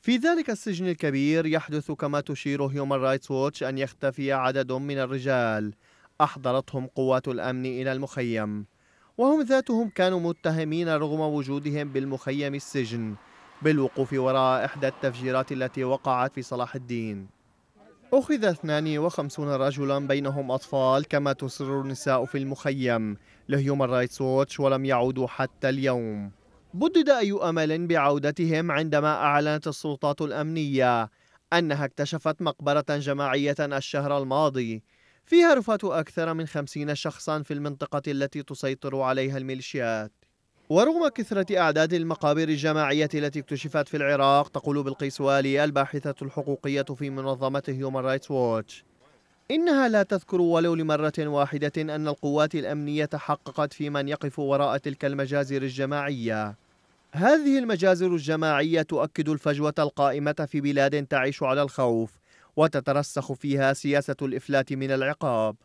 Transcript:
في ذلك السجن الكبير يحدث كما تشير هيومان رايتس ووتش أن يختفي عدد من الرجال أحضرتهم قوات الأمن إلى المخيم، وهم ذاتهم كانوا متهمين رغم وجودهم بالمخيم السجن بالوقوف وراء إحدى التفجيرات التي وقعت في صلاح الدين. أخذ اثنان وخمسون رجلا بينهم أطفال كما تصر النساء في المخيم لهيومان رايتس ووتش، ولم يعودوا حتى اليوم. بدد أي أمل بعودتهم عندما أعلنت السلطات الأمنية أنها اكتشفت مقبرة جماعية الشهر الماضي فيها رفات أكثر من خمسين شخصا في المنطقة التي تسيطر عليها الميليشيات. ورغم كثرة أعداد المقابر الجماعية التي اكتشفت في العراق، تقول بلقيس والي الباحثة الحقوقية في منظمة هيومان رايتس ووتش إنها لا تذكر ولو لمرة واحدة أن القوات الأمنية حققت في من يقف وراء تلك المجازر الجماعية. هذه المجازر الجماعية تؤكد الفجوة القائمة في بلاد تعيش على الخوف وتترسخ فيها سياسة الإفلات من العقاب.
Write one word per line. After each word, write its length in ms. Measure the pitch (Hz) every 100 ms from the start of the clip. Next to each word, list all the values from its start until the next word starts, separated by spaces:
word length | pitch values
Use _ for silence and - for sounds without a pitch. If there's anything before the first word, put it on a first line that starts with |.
في 160 | - 247
ذلك 340 | 302 339 311
السجن 380 | 214 - 175 180
الكبير 580 | 170 160 135 139 160 160
يحدث 440 | 160 - 151 147
كما 300 | 151 147 143
تشير 460 | 143 147 143 139 139
هيومان 340 | 139 139 139
رايتس 300 | 131 135 -
ووتش 320 | 135 139 -
أن 160 | 131 135
يختفي 540 | 135 - 139 127 139
عدد 400 | 135 127 135 127
من 260 | 131 143 139
الرجال 760 | 131 135 127 131 117 110 107 104 _ _ _ _
أحضرتهم 680 | 151 - 131 131 - 139 127
قوات 420 | - 131 131 135
الأمن 380 | 123 123 127 127
إلى 260 | 127 131
المخيم، 760 | 131 135 - 123 113 107 104 104 _ _ _ _ -
وهم 240 | 247 311
ذاتهم 460 | 247 269 262 226 233
كانوا 320 | - 185 185
متهمين 680 | 170 170 165 160 156 160 170
رغم 320 | 156 151 156
وجودهم 720 | 156 147 135 139 147 147 147
بالمخيم 640 | 135 135 131 - 139 143
السجن 600 | 139 - 143 117 117 110 101 - - - -
بالوقوف 500 | 156 156 135 - 135
وراء 520 | 135 131 131 131 127
إحدى 240 | 139 143 139
التفجيرات 640 | - 139 120 127 127 131
التي 320 | 135 127 135
وقعت 500 | 127 135 - 123 127
في 80 | -
صلاح 320 | 120 127 123
الدين. 640 | 135 123 120 113 101 95 _ _ _ _ _ - _ _
أخذ 320 | 269 269 294
اثنان 540 | 208 165 160 151 156 151
وخمسون 500 | 165 170 143 - 147
رجلا 580 | 139 135 139 139 139 139
بينهم 440 | 139 139 139 135
أطفال 580 | 131 - 139 131 135 151
كما 240 | 147 143
تصر 480 | 135 135 - 135 139
النساء 440 | 135 131 - 131
في 140 | 131 143
المخيم 800 | 135 135 147 139 127 117 110 101 _ - -
لهيومان 420 | 139 139 139 127
رايتس 300 | 123 123 -
ووتش، 400 | 131 131 139 -
ولم 240 | 139 135
يعودوا 420 | 135 127 123 127 127
حتى 420 | - 131 _ 135
اليوم. 600 | 135 135 123 113 104 101 - _ _ _
بدد 340 | 175 311 370 285
أي 240 | 262 208
أمل 540 | 196 175 165 156 160 175
بعودتهم 840 | 165 139 143 139 151 165 156 170
عندما 440 | 143 160 151 151
أعلنت 540 | 151 147 147 147 151 151
السلطات 520 | 147 156 139 151 143
الأمنية 880 | 151 127 151 160 147 135 127 120 110 _ _ _ _
أنها 320 | 170 170 143
اكتشفت 580 | 139 - 143 160 160 151
مقبرة 420 | 165 143 147 147 143
جماعية 680 | 147 139 139 143 135 143 143
الشهر 580 | 147 139 - 143 143 143
الماضي 640 | 135 135 151 135 117 110 - _ _ _
فيها 300 | _ 339 339
رفات 300 | 277 208 214
أكثر 500 | 202 156 151 - 165
من 120 | 160 160
خمسين 480 | 156 143 147 147
شخصا 480 | 147 160 - - 156
في 120 | 147
المنطقة 480 | 147 147 139 151 147 147
التي 360 | 139 139 143
تسيطر 580 | 139 139 139 131 139 135
عليها 380 | 131 131 135 135
الميليشيات. 760 | 131 131 127 143 117 110 107 _ _ _ _ _ _
ورغم 380 | 160 247 330 320
كثرة 500 | 277 226 196 185 196
أعداد 340 | 165 151 160
المقابر 500 | 175 165 160 151 147
الجماعية 680 | 160 151 156 156 147 147 151
التي 240 | 151 147 147
اكتشفت 500 | 135 143 156 151 143
في 80 | 151
العراق، 520 | 139 143 139 139 143
تقول 340 | 143 151 143
بلقيس 380 | 139 135 143 -
والي 440 | 139 139 139 139
الباحثة 500 | 151 143 139 147 143 139
الحقوقية 600 | 139 147 143 139 143 139
في 280 | 135 131 143
منظمة 520 | 135 135 131 135 139 143
هيومان 360 | 131 135 131
رايتس 260 | 131 131 -
ووتش 540 | 135 123 113 107 - _ _ _ _ _ _ _
إنها 380 | 302 339 277 254
لا 140 | 220
تذكر 380 | 196 196 - 185
ولو 340 | 170 170 170
لمرة 380 | 165 160 151 156 147
واحدة 540 | 151 143 143 147 147 160
أن 300 | 156 151 151
القوات 460 | 143 147 147 151
الأمنية 540 | 160 113 147 147 147 147
حققت 580 | 151 - 147 - - 147
في 180 | - 147
من 180 | 143 139
يقف 300 | 147 143 -
وراء 380 | 139 139 143 135
تلك 280 | 147 139
المجازر 580 | 143 139 139 143 139 139
الجماعية. 920 | 135 127 135 143 143 135 113 107 107 104 _ _ _ _ _
هذه 460 | 147 220 311 285 269
المجازر 480 | 240 196 190 180 185
الجماعية 760 | 175 143 160 156 143 156 165
تؤكد 460 | 151 151 151 - 151
الفجوة 460 | 151 - 143 151 151
القائمة 680 | 147 - 139 139 143 151 147
في 120 | 147
بلاد 460 | 139 143 139 147 143
تعيش 360 | 139 131 139
على 200 | 139 135
الخوف 500 | 139 - 127 117 113 _ _ _ _ -
وتترسخ 760 | 156 147 131 139 143 - 135
فيها 400 | 131 143 139 135
سياسة 440 | 139 147 143 139 135
الإفلات 500 | 139 120 - 139 135
من 180 | 135 135
العقاب. 640 | 135 131 147 151 117 110 107